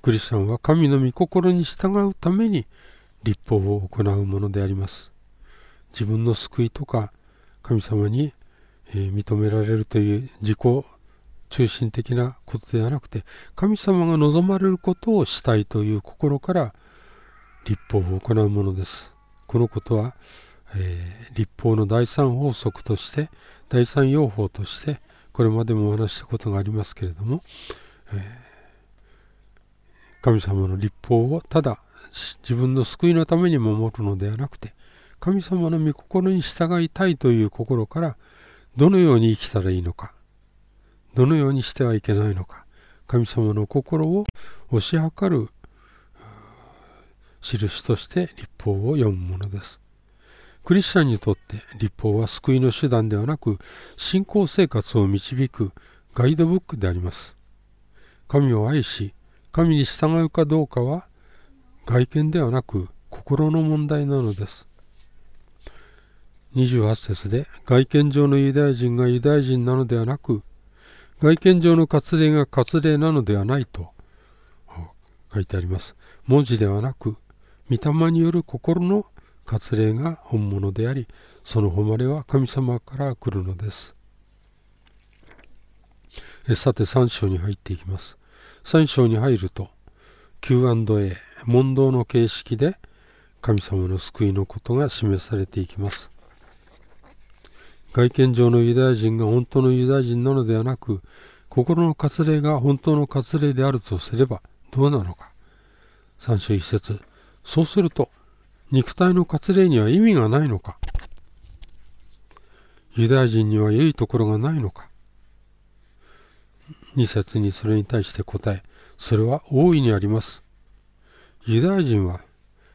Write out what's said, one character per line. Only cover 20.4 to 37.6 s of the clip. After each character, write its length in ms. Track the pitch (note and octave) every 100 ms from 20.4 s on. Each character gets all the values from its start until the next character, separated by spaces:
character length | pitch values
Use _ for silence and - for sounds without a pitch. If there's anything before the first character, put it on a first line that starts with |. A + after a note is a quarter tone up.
| - - -
え 540 | G2 F2+ F2 F2 G#2+ A#2
ー、 40 | -
立 140 | G#2+ -
法 160 | A#2 A2
の 100 | G2+
第 200 | A2+ A#2+
三 260 | - C3+
法 200 | A#2+ C#3+
則 300 | A#2+ A2+ -
と 140 | - G#2
し 140 | -
て、 200 | - D#3 - - - -
第 180 | B2 B2
三 240 | C#3+ C3+
要 180 | C#3+ C#3
法 200 | G2+ G2+
と 160 | -
し 200 | G2+ -
て、 160 | - C#3+ _ _ _
こ 120 | -
れ 60 | A2+
ま 140 | A2
で 100 | A2+
も 160 | A2 G#2
お 20 |
話 220 | G#2+ G#2+
し 60 | -
た 60 | -
こ 120 | A2+
と 120 | A2
が 80 | G2
あ 40 |
り 80 | G2
ま 140 | G#2+
す 100 | G#2
け 120 | - F#2
れ 60 |
ど 120 | E2
も、 180 | G#2+ D#3 - - - - - _ -
え 40 | G2+
ー、 40 | G2+ A#2+ - - - _ _ _ _ _ _ _ _ _ _ _ _ _ _ _
神 180 | B2+ A2
様 260 | F2+ G2 F#2+
の 100 | F#2+
立 180 | G#2 - -
法 200 | A#2+ B2
を 160 | E3 -
た 140 | D#3+
だ 180 | C3+ - _ _ - - - -
自 120 | -
分 200 | A#2+ C3
の 100 | C3
救 260 | A#2+ - F3
い 40 |
の 120 | E3 D#3+
た 100 | E3
め 140 | F3+
に 80 | D3+
守 360 | A2 G#2+ A2 A2+
る 60 |
の 140 | G2+ G2
で 120 | G2+
は 80 | A2
な 120 | C#3
く 100 | -
て、 160 | A2 - - _ _ -
神 220 | - G3
様 280 | F3 F3+ E3
の 80 | E3
御 140 | D#3
心 380 | C#3 - F#3+ F#3
に 100 | F#3
従 420 | - - E3 F3
い 60 | E3
た 180 | - F#3+
い 100 | D3+
と 160 | B2+
い 100 | A#2
う 60 | G#2+
心 360 | -